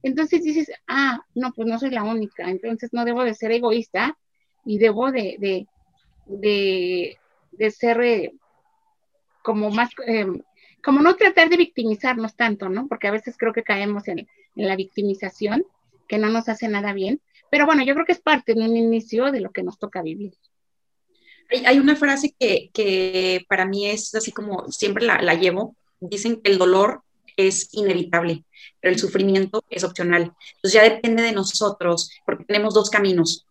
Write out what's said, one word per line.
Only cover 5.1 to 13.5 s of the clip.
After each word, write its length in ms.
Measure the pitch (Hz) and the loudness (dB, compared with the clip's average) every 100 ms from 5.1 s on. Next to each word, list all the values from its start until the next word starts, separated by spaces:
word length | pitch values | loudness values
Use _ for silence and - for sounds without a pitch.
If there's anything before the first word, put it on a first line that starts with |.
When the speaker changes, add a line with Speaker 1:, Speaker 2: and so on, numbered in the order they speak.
Speaker 1:
de, 260 | 254 196 - | -2 -6 -4
de, 280 | 196 185 208 _ _ _ _ _ - | -4 -4 -6 _ _ _ _ _ -16
de, 920 | 196 208 202 196 190 180 180 175 - _ _ _ | -4 0 0 0 0 -2 -4 -6 -10 _ _ _
de 180 | - 214 | -2 -2
ser, 300 | - 240 233 | 0 0 2
eh, 320 | 240 220 160 - _ _ _ _ _ _ _ _ _ _ | 2 0 -2 -10 _ _ _ _ _ _ _ _ _ _
como 260 | - 214 208 | -4 -2 -2
más, 180 | 214 240 - 240 | 0 -2 -4 -4
eh, 180 | 226 196 180 - _ _ _ | -2 -2 -6 -12 _ _ _
como 180 | - 277 | 2 6
no 140 | 311 359 | 6 6
tratar 340 | 403 370 330 | 4 6 4
de 80 | 349 | 4
victimizarnos 800 | 339 - 226 214 262 240 220 _ | 2 0 -4 -2 -2 -2 -6 _
tanto", 340 | 233 202 190 | -2 -2 -4
¿no? 180 | 196 277 | -6 -6
Porque 200 | - 202 | -4 -4
a 40 | |
veces 260 | 214 254 - | -4 -8 -4
creo 160 | 226 | -4